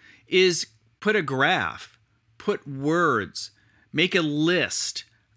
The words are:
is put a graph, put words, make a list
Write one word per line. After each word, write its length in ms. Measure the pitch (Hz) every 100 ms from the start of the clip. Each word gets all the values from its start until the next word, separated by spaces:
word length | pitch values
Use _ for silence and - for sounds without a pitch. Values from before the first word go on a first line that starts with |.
| - - _
is 400 | 165 185 165 - _ _ _
put 160 | 208 214
a 60 |
graph, 800 | 147 131 143 175 90 - - _ _ _ _ _
put 300 | - 208 -
words, 840 | 135 143 165 170 117 95 - - - _ _ _
make 240 | 143 180 190
a 60 |
list 840 | 156 147 156 180 110 - - - - _ _